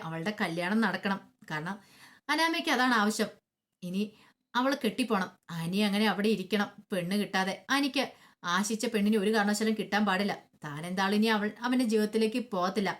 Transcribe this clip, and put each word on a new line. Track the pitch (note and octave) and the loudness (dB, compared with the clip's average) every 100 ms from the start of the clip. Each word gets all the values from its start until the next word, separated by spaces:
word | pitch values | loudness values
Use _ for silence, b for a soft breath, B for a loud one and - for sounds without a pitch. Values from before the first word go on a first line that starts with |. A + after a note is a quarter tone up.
അവളുടെ | E3 E3 E3+ - | -2 -6 -6 -4
കല്യാണം | F#3 E3 F3 A3 | -4 -2 0 2
നടക്കണം. | G#3+ F3+ G3+ G3 - _ - | 2 0 -2 -4 -6 _ -10
കാരണം | D#3 E3 G#3 B B B B - | -6 -6 -10 B B B B -2
അനാമികയ്ക്ക് | D4+ E4 E4+ E4 | 2 2 0 0
അതാണ് | B3+ B3+ A3+ | 2 4 4
ആവശ്യം. | G#3 G#3+ G#3 - _ _ _ _ | 2 0 -4 -6 _ _ _ _
ഇനി | F3+ F#3 G#3 B B _ _ | -6 -4 -4 B B _ _
അവൾ | A#3+ C4 C#4+ | -2 0 0
കെട്ടിപ്പോണം. | A3 - A#3 G3+ F#3 - - | -2 -2 0 0 -2 -8 -10
അനി | E3+ E3 G3 | -6 -2 0
അങ്ങനെ | G#3 G3+ G#3+ | 2 2 2
അവിടെ | F#3 G#3+ | 2 2
ഇരിക്കണം | F#3+ F#3 G#3 G3+ - - | 0 0 -2 -2 -6 -6
പെണ്ണ് | F#3+ F3 G#3 | -4 0 -2
കിട്ടാതെ. | G3 F#3+ F#3 A3 - | 0 0 -2 -4 -2
അനിക്ക് | C4+ C#4+ - D#3+ B B B | 0 0 -2 -4 B B B
ആശിച്ച | F3 F3+ G#3 A3 A#3 | -2 0 0 -2 0
പെണ്ണിന് | A3 G3+ A3 | 2 2 4
ഒരു | G3 | 2
കാരണവശാലും | A3 G3+ G#3 A3 G#3+ | 2 2 2 0 0
കിട്ടാൻ | F3+ G3+ G#3 | -2 0 2
പാടില്ല. | F#3 G3+ - - _ | 2 0 -4 -10 _
താൻ | D3+ D3 F3 | -10 -8 -6
എന്താളും | F#3 G3 G#3 | -2 2 4
ഇനി | A3 | 4
അവൾ, | G#3+ G#3 G#3 | 2 0 -4
അവൻ്റെ | A#3+ B3+ A#3 | 0 2 2
ജീവിതത്തിലേക്ക് | A3 G#3+ A3 A3 A#3+ A3+ | 2 2 2 2 0 -4
പോകത്തില്ല. | F#3+ F3+ G3+ F#3+ | -2 0 0 -2